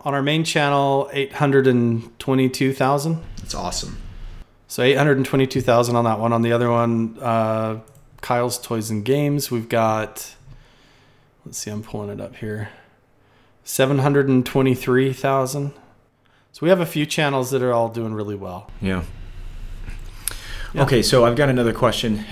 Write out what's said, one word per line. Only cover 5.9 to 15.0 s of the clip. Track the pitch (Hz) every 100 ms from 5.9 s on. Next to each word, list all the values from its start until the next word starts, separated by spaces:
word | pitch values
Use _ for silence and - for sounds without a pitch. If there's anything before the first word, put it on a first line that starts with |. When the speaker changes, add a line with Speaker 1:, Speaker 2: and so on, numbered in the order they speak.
| 120
Speaker 1:
on |
that | 117 107
one. | 117
On | 117
the | 117
other | 117 120
one, | 117 117 117 113 113
uh, | 123 113 110 110 110 110 - - - -
Kyle's | - 120 123 -
Toys | - 113 107
and | 107
Games, | 110 143 147 143 -
we've | 120 113
got, | 117 113 110 107 - - - - - - _ _ _ _ _ _ _
let's | - -
see, | 107
I'm | 104
pulling | - 110 101
it | 104
up | 101 -
here, | 107 107 104 - _ _ _ _ _ _ _ _
seven | - - 131 139
hundred | 143 143 135
and | 127 123
twenty-three | 135 131 123 - 127